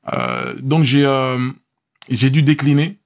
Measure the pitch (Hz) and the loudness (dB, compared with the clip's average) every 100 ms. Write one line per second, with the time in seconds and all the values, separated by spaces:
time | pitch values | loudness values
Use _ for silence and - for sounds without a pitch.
0 | - - 60 60 62 - 135 156 139 139 | -6 -6 -4 -6 -8 -8 -2 0 2 2
1 | 139 135 131 127 127 - _ _ _ _ | 2 0 -2 -4 -6 -8 _ _ _ _
2 | - 120 131 147 147 143 139 143 165 202 | -8 0 2 4 2 2 2 2 0 -8